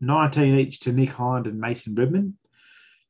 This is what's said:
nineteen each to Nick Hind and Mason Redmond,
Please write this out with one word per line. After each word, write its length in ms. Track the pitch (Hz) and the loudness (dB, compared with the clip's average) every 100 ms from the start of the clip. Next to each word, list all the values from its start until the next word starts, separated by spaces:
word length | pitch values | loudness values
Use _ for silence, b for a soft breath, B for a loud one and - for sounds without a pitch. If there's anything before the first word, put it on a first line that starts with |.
nineteen 580 | 127 156 151 147 139 135 | -2 2 2 4 4 4
each 220 | 135 - | 2 -4
to 120 | 123 | -2
Nick 180 | 127 131 | 0 0
Hind 360 | - 123 127 113 | 0 -2 -2 -4
and 140 | 107 | -6
Mason 340 | 117 117 110 | -6 -6 -6
Redmond, 400 | 107 131 185 196 - _ b b b b b b | 0 0 0 -2 -6 _ b b b b b b